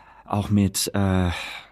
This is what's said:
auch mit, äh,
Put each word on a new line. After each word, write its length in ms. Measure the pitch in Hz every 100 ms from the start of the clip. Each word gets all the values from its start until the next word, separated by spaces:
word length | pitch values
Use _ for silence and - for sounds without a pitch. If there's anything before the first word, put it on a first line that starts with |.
| - -
auch 260 | - 101 98
mit, 380 | 101 98 - -
äh, 360 | 101 98 92 90 87 - - -